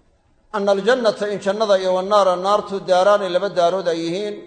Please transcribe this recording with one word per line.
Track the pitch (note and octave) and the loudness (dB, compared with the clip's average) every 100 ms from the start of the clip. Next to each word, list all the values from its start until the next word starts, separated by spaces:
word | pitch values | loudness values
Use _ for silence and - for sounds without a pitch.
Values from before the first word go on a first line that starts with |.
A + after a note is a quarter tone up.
| _ _ _ _ _ | _ _ _ _ _
"anna | G#3 G3+ | -2 0
al-jannata", | G3 G3 C4 A3+ - G#3 | 2 2 2 0 -2 -4
in | G3 | -4
jannada | G3 G#3 A3 F#3+ | -4 -2 2 2
iyo | F#3 | 2
wan-naara, | F#3 F#3+ G#3 F#3 F3+ | -2 2 2 4 2
naartu, | F#3+ G#3 G#3 G3 | 0 0 -2 -8
"daaraani", | E3 F3+ F#3+ G#3 F#3+ | 0 2 4 2 0
laba | F3 G3 | -2 -2
daarood | E3+ E3+ F#3 F3 | 0 0 0 -2
ay | E3 | -4
yihiin, | E3 F3+ G#3 G#3 | -4 -6 -8 -10